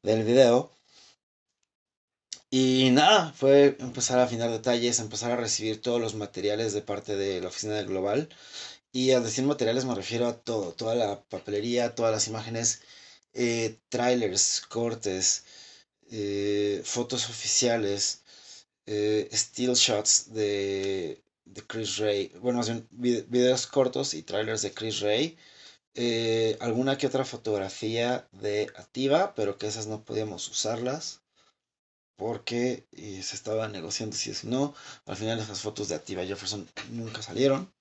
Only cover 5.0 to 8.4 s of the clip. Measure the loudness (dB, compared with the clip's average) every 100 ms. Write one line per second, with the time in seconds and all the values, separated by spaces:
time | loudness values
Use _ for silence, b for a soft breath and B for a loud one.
5 | -4 -4 -2 -2 0 -2 -2 -4 -2 0
6 | -2 -6 -8 -4 -2 0 -2 -2 -4 -6
7 | -4 -2 -2 -2 -6 -8 -6 -4 -2 -2
8 | 0 0 -2 B